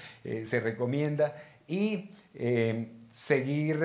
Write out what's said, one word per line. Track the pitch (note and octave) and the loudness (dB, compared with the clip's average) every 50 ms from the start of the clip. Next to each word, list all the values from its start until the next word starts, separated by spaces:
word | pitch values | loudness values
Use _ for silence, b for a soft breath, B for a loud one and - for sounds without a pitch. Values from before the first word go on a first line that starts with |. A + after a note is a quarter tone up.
| B B B B B | B B B B B
eh, | B2 A#2+ A2 A2+ | -6 -6 -6 -4
se | A2 - A#2+ | 0 0 0
recomienda | G#2+ A2+ A2 A2+ B2 A#2+ C3 C#3+ D3 D3+ D3 D3 D3+ D3 D3 B B B B B B - | 2 0 -2 0 0 0 0 2 2 2 2 2 2 0 0 B B B B B B -4
y, | D#3+ F#3+ G#3 G#3+ G#3+ F3+ - - B B B B - | -2 0 0 0 0 -2 -6 -8 B B B B -8
eh, | - A#2+ A#2+ B2 A#2+ A#2 A2+ A2+ A2+ A2+ A2+ - - - - | -4 0 2 4 4 4 2 2 0 -2 -6 -10 -18 -20 -18
seguir, | - - - - D3+ C3+ C3+ C3+ C#3+ D3 D3+ D#3 D#3 D3+ | -12 -6 0 2 2 2 2 2 0 0 2 0 2 4